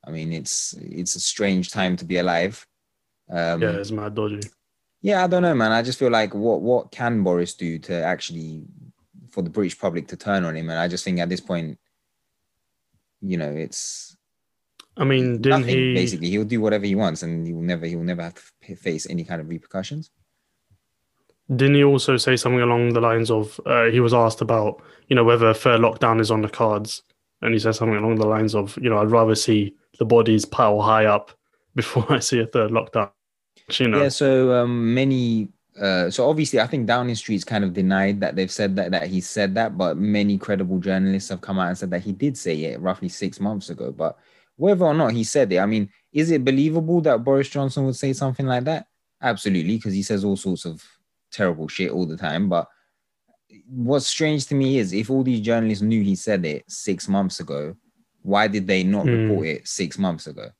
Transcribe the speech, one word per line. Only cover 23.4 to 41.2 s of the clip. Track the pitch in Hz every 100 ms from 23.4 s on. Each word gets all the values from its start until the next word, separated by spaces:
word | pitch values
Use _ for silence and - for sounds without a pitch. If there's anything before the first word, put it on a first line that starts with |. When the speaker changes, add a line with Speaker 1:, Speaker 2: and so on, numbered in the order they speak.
| 107 - -
Speaker 2:
uh, | 123 113
he | 117
was | 120
asked | 120 113 -
about, | 113 113 107 - - - _
you | 127
know, |
whether | 117 117 113
a | 110
third | 135 117
lockdown | 113 113 117 113
is | 107
on | 110
the | 107
cards, | - 113 104 107 - _ _ _ _
and | 113
he | 113
said | 113
something | 110 113 104
along | 110 110
the | 107
lines | 110 110
of, | 107 101 -
you | 117
know, | 107
"I'd | 107
rather | 117 113
see | 107 - 107 101 - _ _
the | 113
bodies | 117 113 110 -
pile | - 131 104
high | 110 110 107
up | 104 - - _
<laughs> | _ _ 135
before | 113 127 110
I | 139
see | - 123
a | 110
third | 123 110
lockdown." | 113 - 117 101 _ _ _ _ _ _ -
You | 127
know. | 110
Speaker 1:
Yeah, | 143
so, | - 143 131 127
um, | 123 120 120 117
many, | 123 135 131 120 113 101 _ _ -
uh, | 101 92 90
so | 98 131
obviously, | 156 147 123
I | 120
think | 147 113
Downing | 120 123 113
Street's | - 104 -
kind | 110
of | 101
denied | 90 92 95 98 101
that | 95 87
they've | 92
said | - 104 95
that, | 90
that | 92 82
he | 95
said | 90 - 98 98
that, | 113 92
but | 90 76
many | 104 104 101 98
credible | - 98 92 92
journalists | 95 95 95 95